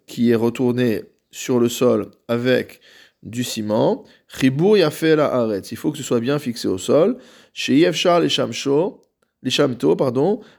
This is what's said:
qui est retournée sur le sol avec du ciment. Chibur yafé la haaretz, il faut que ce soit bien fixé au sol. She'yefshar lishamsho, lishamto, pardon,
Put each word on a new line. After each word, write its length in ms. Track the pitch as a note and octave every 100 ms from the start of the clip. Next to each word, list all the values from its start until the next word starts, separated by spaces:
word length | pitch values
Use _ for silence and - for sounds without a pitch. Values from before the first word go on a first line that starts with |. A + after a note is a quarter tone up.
| -
qui 240 | - A#2+
est 60 | A2+
retournée 680 | A#2 A#2 B2+ B2 B2 G#2+ - _ _
sur 280 | - - B2
le 100 | A#2+
sol 420 | A#2+ B2+ A2 G2 - -
avec 520 | A#2+ B2 B2 - - _ - _ _
du 220 | - A#2
ciment. 600 | B2 - G#2+ G#2+ D3 G#3+ - _ _
Chibur 480 | - C3 C3+ F3+ G#3+
yafé 400 | D#3 - D#3+ D3+
la 100 | C#3+
haaretz, 460 | B2 A2+ G2+ -
il 40 | A#2
faut 140 | D#3
que 80 | C#3
ce 60 |
soit 160 | C3 B2
bien 180 | A#2 D3
fixé 300 | C#3 A2+ -
au 100 | F#2+
sol. 400 | - C3 F#3+ B3 - - _ -
She'yefshar 600 | - C3 F3 D#3+ F3+ F3
lishamsho, 800 | D3+ C#3 B2 A2+ C3+ C#3+ F#3 - _ _ _ _
lishamto, 540 | B2+ B2 C#3+ A#2 C#3+ F3
pardon, 440 | C#3+ A#2+ D#3+ G#3 -